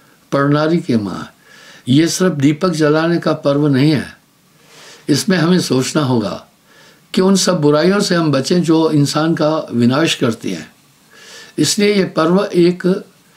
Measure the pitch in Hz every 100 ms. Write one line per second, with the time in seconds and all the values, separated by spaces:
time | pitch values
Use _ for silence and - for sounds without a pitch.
0 | _ _ _ 139 143 147 156 170 - 113
1 | 98 - - _ _ - - - - 135
2 | 165 - 185 147 135 151 185 160 151 156
3 | 165 170 170 151 147 143 147 135 151 139
4 | 87 - _ _ _ _ _ - - -
5 | - 139 - 185 160 180 - 131 127 160
6 | 135 123 98 80 - _ _ - - _
7 | _ - 185 190 190 170 147 151 170 202
8 | 196 175 156 135 131 180 160 160 156 151
9 | 139 151 160 160 151 156 - 120 120 135
10 | 165 - 127 110 - 85 - _ _ _
11 | _ - - - - - 151 - 202 202
12 | 180 160 160 185 202 175 175 180 180 196
13 | - _ _